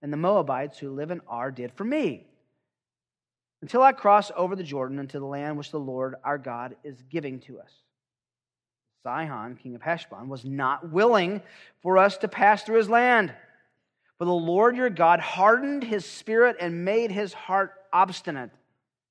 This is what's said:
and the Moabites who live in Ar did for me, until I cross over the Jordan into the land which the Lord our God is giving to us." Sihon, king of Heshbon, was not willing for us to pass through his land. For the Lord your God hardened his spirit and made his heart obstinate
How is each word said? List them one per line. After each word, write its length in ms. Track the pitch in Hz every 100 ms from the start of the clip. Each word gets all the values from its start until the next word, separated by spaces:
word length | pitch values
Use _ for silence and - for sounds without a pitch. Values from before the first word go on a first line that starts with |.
and 100 | 143
the 40 | 147
Moabites 640 | 175 208 143 131 143 -
who 120 | 139
live 220 | 135 151
in 80 | 175 -
Ar 240 | 117 131
did 200 | 127 123
for 120 | -
me, 420 | 214 302 226 120 _ _ _ _ _ _ _ _ _ _ _ _ _ _
until 200 | 151 240
I 100 | 262
cross 400 | 262 202 208 202
over 220 | - 180 190
the 60 |
Jordan 360 | 165 139 131 139
into 200 | 135 143
the 80 | 139
land 320 | 139 147 147
which 120 | 143
the 80 | 156
Lord 360 | 135 131 131 127
our 140 | 135 143
God 380 | 131 120 127 117
is 200 | 151 123
giving 380 | 131 160 147 131
to 200 | - 123
us." 220 | - _ _ _ _ _ _ _ _ _ _ _ _ _
Sihon, 540 | 123 131 160 123 113 123
king 180 | 131
of 80 | 120
Heshbon, 460 | 156 165 - 95 127
was 160 | 135
not 460 | 127 139 131 139 170
willing 520 | 160 226 220 175 202 - - - _
for 160 | 180 190
us 200 | 196 196
to 100 | 220
pass 340 | - 202 208
through 160 | - 226
his 100 | 208
land. 460 | 233 247 240 180 - _ _ _ _ _ _ _ _
For 60 |
the 80 | 175
Lord 440 | 175 165 180 233 247
your 140 | 254
God 300 | 170 165 175
hardened 640 | - 180 196 233 277 285
his 200 | 240 208
spirit 520 | 170 - - 226 240 226
and 240 | 175 170
made 260 | 180 220 233
his 220 | 196 202
heart 400 | - - 190 196 - _
obstinate 580 | 175 185 180 - 143 117 _ _ _ _ _ _